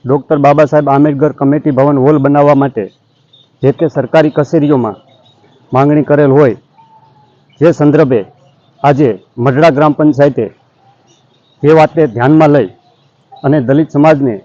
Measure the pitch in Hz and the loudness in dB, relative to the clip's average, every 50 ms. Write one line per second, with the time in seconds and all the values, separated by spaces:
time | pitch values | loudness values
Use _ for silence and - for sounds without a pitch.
0 | - 123 135 143 254 _ 160 143 139 143 143 151 156 139 - 151 143 139 139 139 | -4 -4 -4 -4 -2 _ -2 0 2 2 2 2 0 2 0 -2 0 0 0 2
1 | 147 156 143 135 151 147 - - 143 135 147 147 - 156 135 127 135 147 143 135 | 0 0 0 -2 -2 -4 -2 -2 -2 -2 -2 -2 -2 -2 0 0 0 0 0 0
2 | 127 147 156 147 135 143 143 147 143 147 143 139 139 139 135 113 98 92 _ _ | 0 0 0 0 0 0 0 2 2 2 2 0 0 -2 -4 -8 -10 -10 _ _
3 | _ _ _ _ _ _ _ _ _ _ _ _ - 135 131 - 170 151 - 151 | _ _ _ _ _ _ _ _ _ _ _ _ -2 -2 -2 -2 -6 -4 -4 -6
4 | 127 117 - 160 156 151 - 156 143 - - 160 143 147 147 131 117 110 95 - | -6 0 0 0 0 0 -2 -4 -4 -2 -2 -2 0 0 -2 -2 -2 -6 -8 -12
5 | _ _ _ _ _ _ _ _ _ _ _ _ _ _ - 127 139 147 151 151 | _ _ _ _ _ _ _ _ _ _ _ _ _ _ -2 0 0 2 0 0
6 | 135 - 147 147 147 139 131 147 151 127 101 - _ _ _ _ _ _ _ _ | 0 0 0 0 2 2 2 2 2 2 0 -6 _ _ _ _ _ _ _ _
7 | _ _ _ _ _ _ _ _ _ _ _ _ 143 170 147 - 147 147 139 156 | _ _ _ _ _ _ _ _ _ _ _ _ 0 0 0 2 0 0 2 2
8 | 156 131 127 107 95 - _ _ _ _ _ _ _ _ _ _ - 143 143 127 | 0 0 -2 -4 -4 -8 _ _ _ _ _ _ _ _ _ _ -2 -2 0 0
9 | 151 120 101 92 _ _ _ 120 120 139 127 139 165 165 135 139 151 151 143 - | 0 -2 -2 -6 _ _ _ -4 -4 -2 0 2 2 2 2 2 0 -2 0 0
10 | 151 151 139 131 143 143 131 131 110 92 - _ _ _ _ _ _ _ _ _ | 0 0 2 2 0 0 0 -4 -6 -8 -10 _ _ _ _ _ _ _ _ _
11 | _ _ _ _ _ _ _ _ _ _ _ _ - 147 160 160 151 151 - 165 | _ _ _ _ _ _ _ _ _ _ _ _ 0 2 4 4 2 2 0 -2
12 | 151 127 101 117 120 135 151 156 160 147 147 143 110 90 - _ _ _ _ _ | -2 -2 -2 -2 0 2 2 2 2 2 2 0 -2 -4 -10 _ _ _ _ _
13 | _ _ _ _ _ _ - - - 135 - 202 117 113 139 151 156 - - 143 | _ _ _ _ _ _ -20 -8 -4 -2 -2 -2 -2 -2 -2 -2 -2 -2 -2 0
14 | 151 160 160 139 139 127 107 95 | 2 2 2 0 -2 -6 -6 -8